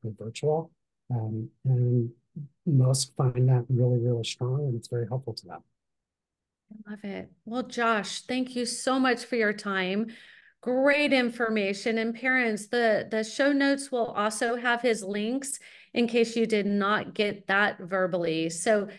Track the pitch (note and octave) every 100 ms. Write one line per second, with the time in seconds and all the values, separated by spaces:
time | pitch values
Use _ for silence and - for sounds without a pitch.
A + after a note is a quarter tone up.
0 | A2 G#2 G#2+ - D3 D#3 D#3+ _ _ _
1 | - B2 A2 A2 A#2 - C3+ B2 B2 B2
2 | A#2+ - _ - C#3+ _ - C3+ B2+ C3
3 | - - C3 B2 B2+ B2+ A#2+ A#2+ B2 B2
4 | A#2+ A#2+ A2+ - B2 C3+ D3 A#2 - B2
5 | A2+ C3 C3 - F2 D#2+ - _ _ _
6 | _ _ _ _ _ _ _ G#3+ G#3+ G#3
7 | G3+ F#3+ F#3+ _ - A#3+ B3 A#3+ A#3 A3
8 | G3 - - B3+ B3+ B3 A#3+ A#3+ - C4
9 | C4 A#3+ - A#3+ G#3+ G#3 G3+ F#3+ F#3 G3+
10 | A3+ - - - _ _ - B3+ C#4 C#4+
11 | D4 C4+ A#3+ A#3 A3+ A3 G3 G3+ A#3+ A3+
12 | A3+ A3+ C4 B3+ A#3+ G#3+ - A#3+ A#3 G3
13 | - A3 A3 - C#4 C#4 C#4 C#4 C#4 B3
14 | A3 - G#3 G#3+ A#3+ A#3+ A#3+ A#3+ B3 A3
15 | F#3+ G#3 G#3+ C4 C#4 - - - - -
16 | A#3 A#3 A3+ A#3 A3+ A3 G3+ G3+ G3 G#3+
17 | - - G#3 G3+ - G3 G#3 - F3 F#3+
18 | F#3 F3 E3+ D#3+ E3 F3 - G#3+ G3+